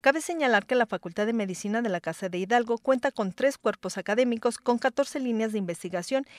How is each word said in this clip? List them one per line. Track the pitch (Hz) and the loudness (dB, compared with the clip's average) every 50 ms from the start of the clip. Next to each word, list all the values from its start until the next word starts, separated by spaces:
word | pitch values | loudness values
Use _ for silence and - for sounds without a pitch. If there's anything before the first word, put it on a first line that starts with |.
Cabe | - 269 285 320 | 4 4 4 4
señalar | - - 339 320 285 247 220 202 - | 0 -4 -2 0 2 4 4 4 2
que | - 254 | 2 2
la | 247 226 | 2 2
Facultad | - 196 180 - 170 170 208 208 | 0 -2 -4 -6 -6 -4 -2 0
de | 226 | 0
Medicina | 233 226 202 185 175 - - 202 214 233 | 0 0 -2 -2 -4 -6 -4 -2 -2 -2
de | 240 214 | 0 -2
la | 180 170 | -2 -2
Casa | - 160 165 - 196 180 | -4 -6 -6 -6 -6 -4
de | 180 180 | -4 -4
Hidalgo | 190 190 240 240 233 233 233 226 | 0 2 2 2 2 0 -2 -2
cuenta | - 262 262 240 - 269 | 2 2 2 2 2 -2
con | - - 240 185 | -2 -2 -4 -4
tres | - - 247 277 269 | -2 0 0 0 0
cuerpos | - - 214 202 - - 185 - 190 | 0 -2 -2 -2 -2 -6 -8 -8 -6
académicos | 170 - 214 240 262 240 233 226 - 240 - - | -4 0 2 2 2 2 0 0 0 -2 -2 0
con | - 240 240 233 | 0 0 0 2
catorce | - 262 - 277 277 - - 285 | 2 0 2 0 -2 -2 -4 -4
líneas | 254 240 226 214 220 220 | -2 0 0 0 0 -2
de | 214 208 | -2 -2
investigación | 190 175 165 - - 175 185 175 175 - 269 269 277 - - | -4 -4 -6 -8 -8 -6 -6 -6 -2 -2 -2 -2 -2 -6 -12